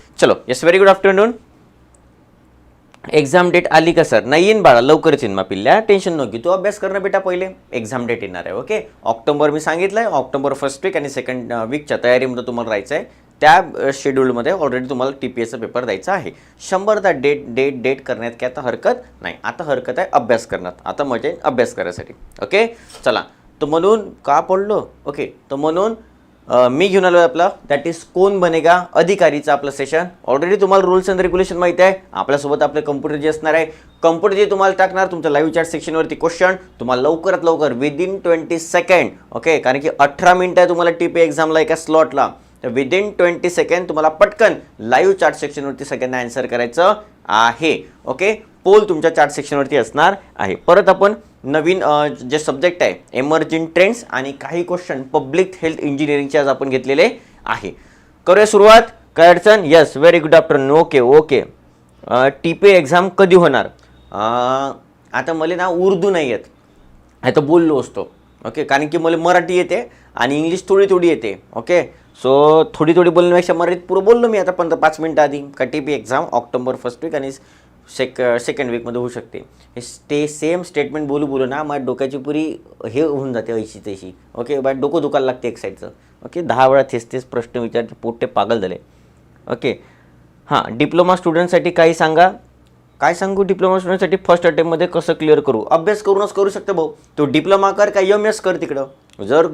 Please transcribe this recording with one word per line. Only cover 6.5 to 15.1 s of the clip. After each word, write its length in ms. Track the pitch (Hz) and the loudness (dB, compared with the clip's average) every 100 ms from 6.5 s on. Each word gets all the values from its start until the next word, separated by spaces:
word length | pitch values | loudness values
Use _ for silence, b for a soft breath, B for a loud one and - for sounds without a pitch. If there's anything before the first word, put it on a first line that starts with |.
अभ्यास 280 | 190 196 202 | -2 -2 -4
कर 140 | 190 | -6
ना 60 | 196 | -4
बेटा 200 | 190 190 | -2 -2
पहिले, 300 | 190 180 190 185 _ | -2 -4 -6 -10 _
एक्झाम 340 | 123 110 127 120 | -10 -8 -8 -6
डेट 160 | 117 | -6
येणार 200 | 98 90 82 | -8 -10 -10
आहे. 80 | |
ओके, 360 | 98 135 214 - B | -10 -6 -8 -8 B
ऑक्टोबर 460 | - - - 147 151 | -8 -6 -4 0 0
मी 100 | 151 | 0
सांगितलंय, 440 | 156 160 190 208 | -4 -4 -2 -2
ऑक्टोबर 500 | 226 151 - 139 139 | -2 -4 -4 -4 -4
फर्स्ट 300 | 135 139 - | -4 -6 -6
वीक 120 | 190 165 | -6 -6
आणि 120 | 143 | -8
सेकंड, 440 | 135 127 127 117 | -10 -8 -10 -8
अ, 120 | 117 | -8
वीकच्या 320 | 113 147 147 110 | -6 -8 -6 -4
तयारीमध्ये 420 | 123 127 131 123 123 | 2 2 0 -6 -8
तुम्हाला 220 | 120 113 | -8 -4
राहायचं 260 | 104 98 | -6 -4
आहे. 100 | 151 226 b b - | -8 -8 b b 2
त्या, 120 | 147 | 6
अ, 380 | 175 170 - 131 | 6 4 -4 -4
शेड्यूलमध्ये 580 | 135 143 131 131 120 131 | -2 -2 0 0 0 -2
already 380 | 190 143 127 127 | -2 -2 -4 -6
तुम्हाला 220 | 127 131 | -4 -4